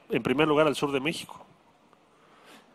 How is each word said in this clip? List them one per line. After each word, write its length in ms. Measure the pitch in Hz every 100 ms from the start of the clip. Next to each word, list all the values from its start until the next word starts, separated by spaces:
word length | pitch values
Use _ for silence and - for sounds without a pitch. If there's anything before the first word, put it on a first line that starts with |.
| -
en 120 | 135
primer 260 | 110 135 156
lugar, 200 | 147 156
al 80 | 131
sur 160 | 147
de 80 | 139
México. 440 | 139 - - - - _ _ _ _ _ _ _ _ - - - -